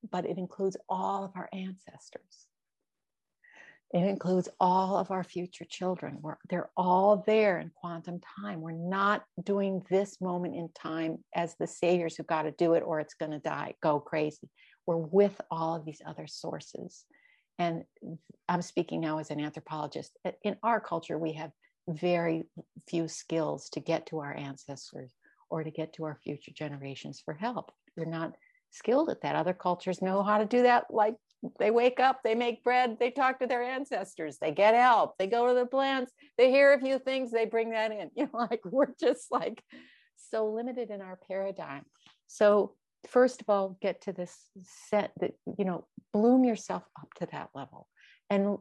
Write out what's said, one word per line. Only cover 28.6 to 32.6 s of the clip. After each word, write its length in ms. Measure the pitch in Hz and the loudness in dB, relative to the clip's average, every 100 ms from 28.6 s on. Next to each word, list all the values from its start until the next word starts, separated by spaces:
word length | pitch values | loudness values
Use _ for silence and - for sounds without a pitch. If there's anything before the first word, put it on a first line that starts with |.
| _ | _
skilled 380 | - - 262 320 | -8 0 2 2
at 120 | - | -4
that. 140 | 143 151 | -2 0
Other 180 | 165 | 0
cultures 460 | 180 180 180 185 180 | -2 -2 -2 -4 -4
know 200 | 185 190 | -2 0
how 160 | 196 214 | 2 0
to 80 | 214 | 2
do 160 | 247 | 4
that. 220 | 247 240 - | 4 4 2
Like, 240 | 220 214 - _ _ 247 - | 0 0 0 _ _ -12 0
they 140 | 214 | 2
wake 280 | 233 247 247 | 4 4 4
up, 180 | 262 262 | 2 2
they 120 | 220 226 | 0 0
make 280 | 240 226 | 0 0